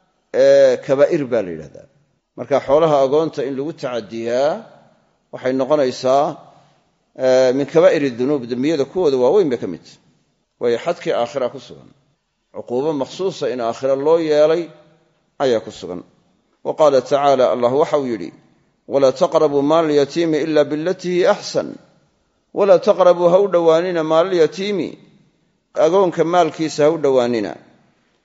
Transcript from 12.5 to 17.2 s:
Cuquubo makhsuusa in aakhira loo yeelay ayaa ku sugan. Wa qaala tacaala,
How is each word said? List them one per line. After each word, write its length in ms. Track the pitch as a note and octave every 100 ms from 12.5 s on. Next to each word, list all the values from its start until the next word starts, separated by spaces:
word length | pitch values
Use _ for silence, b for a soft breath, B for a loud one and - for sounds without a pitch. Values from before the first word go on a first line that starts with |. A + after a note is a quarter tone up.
Cuquubo 360 | - - A#2+ D3+
makhsuusa 520 | D3 C3 - F#3+ D#3 C3
in 100 | B2
aakhira 340 | A2+ A2+ C3+ C#3
loo 220 | D3 E3
yeelay 420 | D#3+ D3 D3+ E3 D#3+ - _ _ _ _ _ -
ayaa 200 | C3+ A2+
ku 100 | G#2+
sugan. 300 | - F2 F2 - _ _ _ _ _
Wa 80 | - -
qaala 240 | D3+ C3+
tacaala, 440 | B2 C#3+